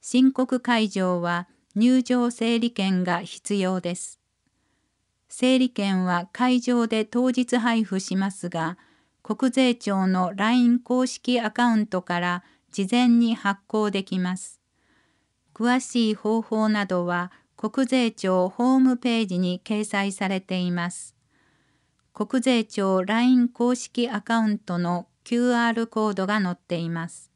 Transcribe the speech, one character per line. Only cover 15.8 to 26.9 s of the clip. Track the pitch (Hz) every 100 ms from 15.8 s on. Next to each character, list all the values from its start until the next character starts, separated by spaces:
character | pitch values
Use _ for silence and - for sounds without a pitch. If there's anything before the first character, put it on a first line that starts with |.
し | - 247 226
い |
方 | 208 214 226
法 | 226 220 214
な | 214 196
ど | 180
は、 | 175 175 180 - _
国 | _ 220 240 254
税 | 262 233
庁 | - 190 185 180
ホ | - 247 262
ー |
ム | 262 247
ペ | 254 226
ー | 208
ジ | 180
に | 180 180
掲 | - 214
載 | 214 202 196
さ | 190 190
れ | 190
て | 185 185
い | 180
ま | 175 175
す。 | - - _ _ _ _ _ _ _ _ _ _
国 | - 208 262
税 | 247 240
庁 | 220 - 196 185
ラ | 185 220
イ | 247 254
ン | 240
公 | - 240
式 | 247 - - 240
ア | 214
カ | - 226
ウ | 220
ン | 208
ト | - 175
の | 175 175 - _
キ | - 240
ュ | 247
ー | 240 233
ア |
ー |
ル | 233 226
コ | 226 214
ー |
ド | 196 190
が | 214
載 | 185
っ | 175
て | _ 175
い |
ま | 165